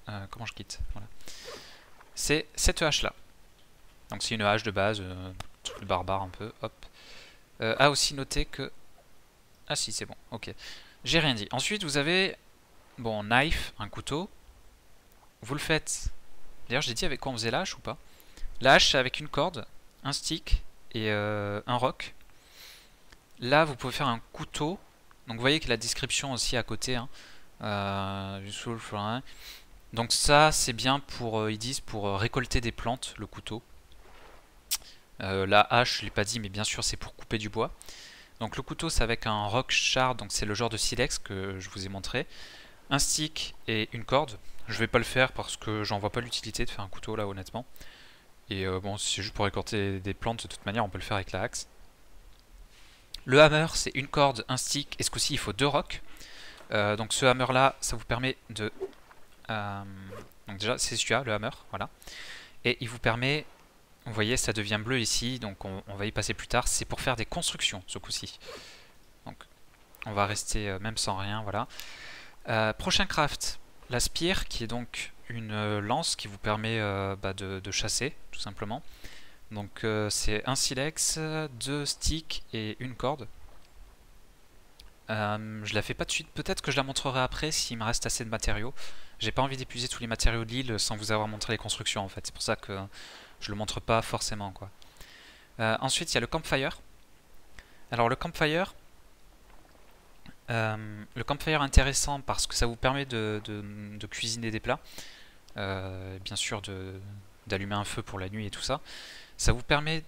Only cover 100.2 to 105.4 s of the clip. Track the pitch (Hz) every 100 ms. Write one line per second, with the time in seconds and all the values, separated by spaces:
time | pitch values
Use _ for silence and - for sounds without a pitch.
100.2 | - - - 117 110 107 107 104 104 -
101.2 | 117 143 160 151 139 - 135 131 - 143
102.2 | - 104 - - 120 117 131 139 135 117
103.2 | 107 107 110 104 101 104 104 104 104 -
104.2 | 117 117 113 107 117 127 - - - -
105.2 | - -